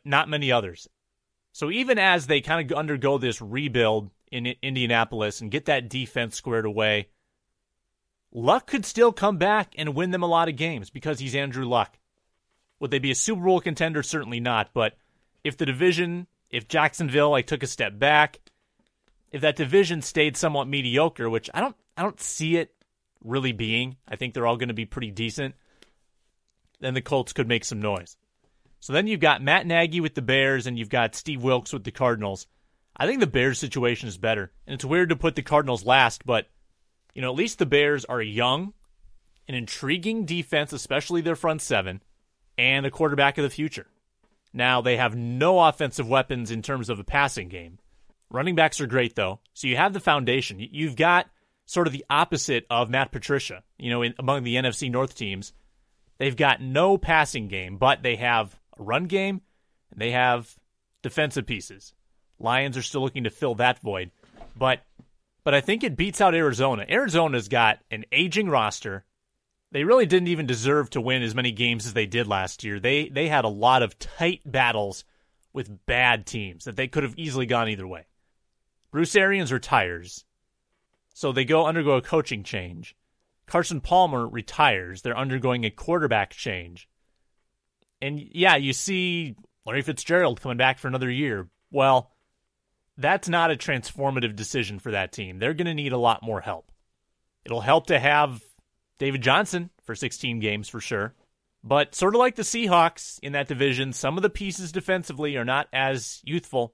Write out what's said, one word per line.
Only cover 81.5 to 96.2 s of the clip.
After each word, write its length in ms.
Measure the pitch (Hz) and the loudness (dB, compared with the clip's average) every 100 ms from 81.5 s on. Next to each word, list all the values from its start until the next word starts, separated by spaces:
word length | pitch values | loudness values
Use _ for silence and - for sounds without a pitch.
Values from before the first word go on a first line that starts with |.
| 160 160 | 4 4
undergo 280 | 160 143 | 2 2
a 80 | 131 | 2
coaching 420 | - 160 - 107 | 2 0 0 -6
change. 520 | - 101 90 90 - - _ _ _ _ - | -8 -8 -10 -12 -16 -20 _ _ _ _ -2
Carson 340 | 175 - 156 | 0 0 -4
Palmer 460 | - 180 175 127 113 | 2 4 4 2 -4
retires. 760 | 117 - - 147 98 90 92 | -6 -6 2 2 2 -2 -8
They're 160 | 123 113 | -6 -4
undergoing 480 | 135 131 127 123 110 | -4 -2 0 0 -2
a 60 | |
quarterback 600 | - - 170 143 110 98 | -4 -2 0 2 2 0
change. 560 | - 123 92 85 87 - _ _ _ _ _ _ _ _ _ _ _ | -4 -8 -8 -10 -18 -20 _ _ _ _ _ _ _ _ _ _ _
And, 180 | 139 147 | -8 -8
yeah, 380 | - 165 185 151 | -8 2 6 6
you 160 | 139 | 4
see 640 | 131 - 185 180 170 151 - _ _ 110 | -2 -2 -2 -2 -4 -6 -12 _ _ -6
Larry 160 | 135 | -4
Fitzgerald 580 | 139 - - 175 160 113 | -4 -6 0 2 4 0
coming 180 | 131 120 | -4 2
back 200 | 127 131 | 2 2
for 100 | 131 | -4
another 220 | 127 127 | -4 -2
year. 400 | 127 143 101 92 _ _ | -2 -2 -4 -8 _ _
Well, 400 | 139 135 127 - _ _ _ _ _ _ _ _ - | 2 4 4 2 _ _ _ _ _ _ _ _ -4
that's 300 | 143 196 - | 0 0 0
not 240 | 170 165 | 2 2
a 40 | 147 | 0
transformative 800 | - 131 - - 139 131 117 104 | -2 -4 -6 -4 -2 0 -2 -4
decision 440 | 104 131 101 101 | -6 -4 -4 -8
for 120 | 120 | -6
that 200 | 101 92 | -4 -4
team. 280 | - 95 92 | -8 -12 -4
They're 140 | 120 | -4
gonna 200 | 160 170 | -2 -4
need 200 | 151 139 | -4 -4
a 40 | 127 | 2
lot 260 | 120 110 | 2 2